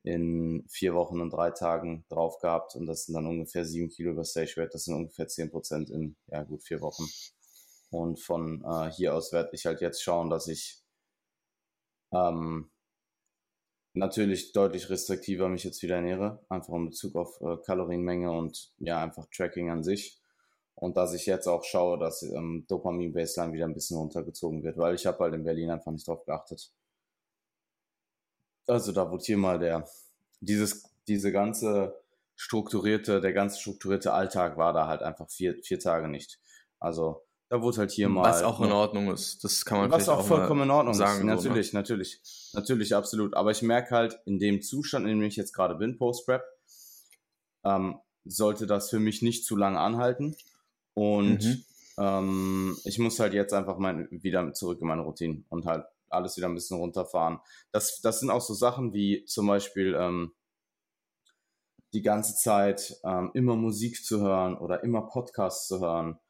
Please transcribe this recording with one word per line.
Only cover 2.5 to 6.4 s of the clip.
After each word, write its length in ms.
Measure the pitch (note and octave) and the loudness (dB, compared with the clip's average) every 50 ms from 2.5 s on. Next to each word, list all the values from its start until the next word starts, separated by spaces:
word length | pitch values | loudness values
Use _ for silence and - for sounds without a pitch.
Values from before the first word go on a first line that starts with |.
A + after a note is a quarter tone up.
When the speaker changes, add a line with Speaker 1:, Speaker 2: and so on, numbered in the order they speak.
| E2+ E2 - - - | 0 0 -2 -4 -8
Speaker 1:
und 100 | - E2+ | -8 -6
das 200 | D#2+ E2 - - | -6 -6 -6 -6
sind 80 | - E2 | -6 -4
dann 120 | D#2+ D#2 | -4 -2
ungefähr 380 | D#2+ E2+ E2 D#2+ - - F2 E2+ | -2 -4 -4 -6 -6 -4 -4 -4
sieben 240 | D#2+ D#2+ E2+ E2+ D#2+ | -4 -4 -4 -4 -6
Kilo 220 | - - E2 F2 | -6 -6 -6 -4
über 120 | D#2+ D#2+ E2 | -4 -4 -6
Stage 300 | - - E2 D#2+ D#2 - | -4 -4 -4 -4 -4 -4
Weight, 180 | E2 E2 - - | -4 -6 -6 -6
das 100 | D#2+ - | -8 -6
sind 100 | - D#2+ | -4 -4
ungefähr 340 | D#2 E2+ D#2+ - - E2 - | -4 -6 -6 -8 -8 -8 -8
zehn 220 | - - E2 D#2 | -6 -6 -6 -6
Prozent 400 | E2 E2 - - D#2 D#2 D2+ - | -6 -8 -8 -6 -6 -6 -6 -6
in, 260 | - D#2 D#2 D2+ D2+ _ _ | -6 -6 -6 -8 -10 _ _
ja 160 | - D2+ D2+ | -12 -10 -10